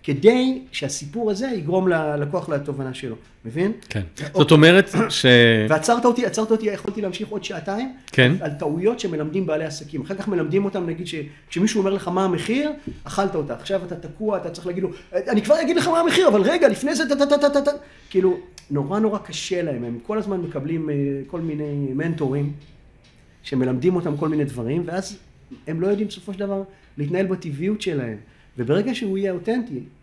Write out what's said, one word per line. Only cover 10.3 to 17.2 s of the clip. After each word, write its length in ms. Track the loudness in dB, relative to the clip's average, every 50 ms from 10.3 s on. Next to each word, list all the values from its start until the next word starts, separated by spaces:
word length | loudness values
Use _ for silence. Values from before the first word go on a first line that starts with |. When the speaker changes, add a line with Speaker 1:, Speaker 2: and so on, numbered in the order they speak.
| -2 0 0 2 0 0 0
Speaker 1:
אותם, 220 | 0 -2 -4 -4
נגיד, 200 | -4 -6 -8 -8
ש-, 80 | -8 -8 -10 -10 -12 -14 -20 _ -8
כשמישהו 320 | -2 0 0 2 2 2
אומר 100 | 0 0
לך 160 | 0 -2 -4 -2
מה 160 | 0 0 0
המחיר, 460 | 0 0 -2 -2 -2 0 0 0 -2 -4 -6 -10 -12 -12 -12 -14
אכלת 300 | -6 -2 -2 -2 0 -2
אותה. 200 | -4 -4 -4 -8
עכשיו 260 | -10 -4 -4 -4 -4 -4
אתה 120 | -6 -10
תקוע, 400 | -10 -12 -14 -10 -4 -2 -2 -2
אתה 140 | -2 -4 -8
צריך 160 | -10 -8 -8
להגיד 160 | -6 -4 -4
לו, 80 | -4 -6 -6 -12 -16 -4
"אני 300 | -4 -4 -2 2 0 0
כבר 200 | 4 4 2 2
אגיד 140 | 4 2 2
לך 120 | 2 2 2
מה 120 | 2 4
המחיר, 280 | 2 4 4 6 6 6
אבל 120 | 6 6
רגע, 260 | 4 4 4 6 4 4
לפני 260 | 4 2 -2 -2 0
זה, 140 | 0 0 0
טה, 180 | 2 2